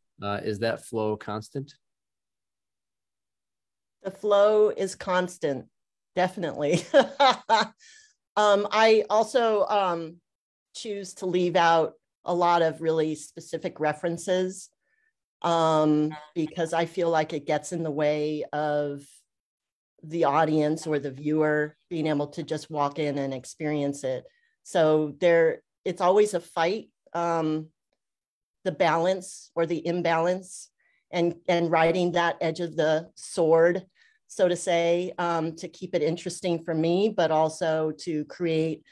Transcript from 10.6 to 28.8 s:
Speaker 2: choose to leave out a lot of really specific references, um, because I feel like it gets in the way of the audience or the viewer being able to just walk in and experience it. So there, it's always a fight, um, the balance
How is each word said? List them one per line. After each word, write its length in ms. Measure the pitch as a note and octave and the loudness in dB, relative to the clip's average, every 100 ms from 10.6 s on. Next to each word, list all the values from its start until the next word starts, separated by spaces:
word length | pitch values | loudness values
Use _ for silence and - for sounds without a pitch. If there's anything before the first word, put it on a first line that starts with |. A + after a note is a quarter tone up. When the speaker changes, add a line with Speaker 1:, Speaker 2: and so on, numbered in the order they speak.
| _ | _
Speaker 2:
choose 400 | - A3+ G3+ F#3 | -14 -10 -10 -10
to 120 | - F#3 | -8 -2
leave 300 | F3+ F3+ F3 | 0 2 4
out 380 | E3+ E3 D#3 - _ _ | 4 4 2 -4 _ _
a 80 | - | -4
lot 300 | F3 F3 F3 | 0 2 4
of 180 | D#3+ D#3 | 2 0
really 340 | D#3+ D#3+ D#3 D3 | -2 0 0 -4
specific 640 | - - - E3 F3+ E3 | -12 -18 -12 -8 -8 -4
references, 880 | D3+ D3+ F3 E3 G3+ F#3 F#3 F#3+ - _ _ _ _ _ _ _ | -2 -2 -4 -4 -2 -2 -2 -6 -18 _ _ _ _ _ _ _
um, 720 | E3+ E3+ D#3+ D#3 D#3 D3+ D3+ D3+ D3+ | -2 2 4 4 4 2 0 -4 -10
because 380 | - D#3+ - E3 | -6 -6 -4 -2
I 140 | E3 E3 | -2 -2
feel 240 | F#3+ E3+ | -2 0
like 220 | D#3+ D#3 | 0 0
it 120 | D#3 | -4
gets 280 | C#3+ D3+ - | -4 -4 -4
in 100 | F3 | -6
the 80 | D#3+ | -4
way 540 | D3 D3 D3+ D3+ D3+ - | -2 0 0 -2 -4 -6
of 500 | D3+ D3+ D3 D3 C#3+ C#3+ - _ _ _ _ _ _ _ _ | -4 -2 -2 -4 -8 -14 -20 _ _ _ _ _ _ _ _
the 220 | D#3 E3 | -8 0
audience 640 | D3+ D3 D#3 D#3 D3+ D#3+ D#3+ | 2 4 2 2 0 -2 -2
or 140 | D3+ | -4
the 100 | C#3 | -4
viewer 680 | C3 D3 D#3 D3+ D3+ D3+ - - | -6 -2 0 2 2 -2 -8 -10
being 160 | E3+ D#3 | -4 -2
able 220 | D3 D3 | -2 -4
to 140 | E3+ | -8
just 280 | D3 D3+ - | -8 -8 -6
walk 280 | D3+ C#3+ D3 | -4 -4 -2
in 200 | D3 C#3 | -4 -4
and 160 | C#3 | -4
experience 680 | C3 - - D#3 D3+ C#3+ C#3 | -6 -12 -8 -4 -2 -2 -4
it. 200 | C3 B2+ - _ _ _ | -6 -6 -10 _ _ _
So 540 | - F3+ D#3 D#3 D3+ D3 | -4 2 4 4 0 0
there, 420 | F3+ E3+ D#3+ - _ _ | 4 4 4 0 _ _
it's 160 | F#3 F3+ | -8 0
always 320 | F3+ G3+ G#3 | 2 4 4
a 80 | F#3 | 0
fight, 480 | - - E3 G#3+ - _ _ | -4 -2 -2 -2 -8 _ _
um, 540 | E3+ E3+ E3 D#3 D#3 D#3 _ _ _ _ _ _ _ _ _ | -6 -2 -2 -2 -4 -6 _ _ _ _ _ _ _ _ _
the 80 | - | -6
balance 760 | E3 | 0